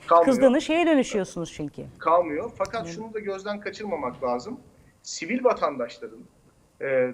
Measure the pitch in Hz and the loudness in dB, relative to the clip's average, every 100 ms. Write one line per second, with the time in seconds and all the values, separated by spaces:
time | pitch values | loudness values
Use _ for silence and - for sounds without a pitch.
0 | - - 269 254 262 262 302 320 339 302 | 4 6 6 6 6 4 2 2 4 4
1 | 247 214 185 - 165 - 151 - 143 - | 4 -2 -4 -6 -10 -8 -10 -10 -16 -6
2 | - 170 156 151 233 - 190 233 170 170 | 2 2 2 -2 -6 -6 -6 -6 -8 -10
3 | 226 214 202 190 196 208 208 190 214 165 | -10 -10 -8 -8 -8 -8 -8 -10 -8 -6
4 | 131 123 127 123 127 247 - _ _ _ | -6 -6 -4 -4 -6 -14 -16 _ _ _
5 | - - 165 247 247 208 170 135 117 - | -14 -12 -6 0 2 2 -2 -2 -8 -10
6 | 113 113 - _ _ _ _ _ 139 131 | -16 -18 -20 _ _ _ _ _ -2 0
7 | 127 | 0